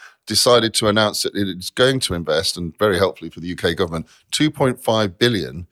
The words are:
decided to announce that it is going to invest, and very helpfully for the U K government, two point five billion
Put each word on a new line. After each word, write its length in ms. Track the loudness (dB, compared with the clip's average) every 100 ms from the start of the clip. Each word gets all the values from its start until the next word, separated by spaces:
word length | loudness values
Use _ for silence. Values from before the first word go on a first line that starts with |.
| -20 _ -4
decided 460 | 0 4 4 4
to 160 | 0 2
announce 340 | 2 2 0
that 140 | -4 -4
it 100 | -4
is 220 | -6 -6
going 320 | 2 2 2
to 140 | -2
invest, 420 | -4 0 0 -2 -4
and 180 | -8 0
very 180 | 2 4
helpfully 340 | 0 -2 -12
for 100 | -12
the 80 | -10
U 80 | -4
K 180 | -2
government, 320 | -2 -2 -4 -10 _ _
two 200 | -2 -2
point 320 | 0 -2 -2
five 360 | -2 0 0 0
billion 480 | 0 0 -4 -10 -16